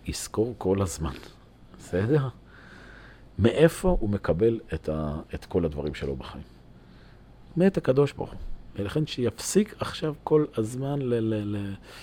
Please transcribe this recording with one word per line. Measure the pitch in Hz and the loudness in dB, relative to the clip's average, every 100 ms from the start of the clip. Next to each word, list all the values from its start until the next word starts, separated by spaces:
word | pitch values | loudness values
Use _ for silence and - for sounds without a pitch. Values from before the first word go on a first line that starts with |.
| - | -8
יזכור | - - - 117 113 | -8 -6 -2 -2 0
כל | 92 98 | 2 2
הזמן. | 95 - 78 65 - - - - - - | 2 -2 -6 -6 -14 -20 -20 -20 -20 -20
בסדר? | - 90 107 147 131 - - - - - - - - - - - | -4 0 2 2 2 -6 -20 -20 -20 -20 -20 -20 -20 -20 -14 0
מאיפה | 107 - 160 - - - | 2 6 4 4 0 2
הוא | 107 | 2
מקבל | 101 - 82 110 117 - | -2 0 4 4 2 -4
את | 80 - | -6 -2
ה-, | 78 76 76 - | -2 -2 -6 -8
את | 76 | -10
כל | - 95 | -2 0
הדברים | 82 73 73 | 0 -2 -6
שלו | 71 69 65 | -4 -4 -6
בחיים? | 64 - - - - - - - - - - - - 165 | -8 -14 -16 -20 -20 -20 -20 -20 -20 -20 -20 -20 -8 2
מת | 190 185 | 4 4
הקדוש | - 131 143 | 2 4 4
ברוך | - - | 2 -10
הוא. | - - - - - | -8 -8 -8 -8 -6
ולכן | 101 151 151 | -2 -2 -2
שיפסיק | - 120 - - 196 208 - | 0 -2 -2 0 2 2 -2
עכשיו | - - 156 147 | -8 -4 -6 -4
כל | - 156 147 - | 2 4 4 0
הזמן | 110 127 135 143 | -2 -2 -2 -2
ל-, | 127 | 0
ל-, | 120 110 107 104 104 | 0 2 0 -2 -4
ל-, | 98 98 - - | -4 -8 -14 -18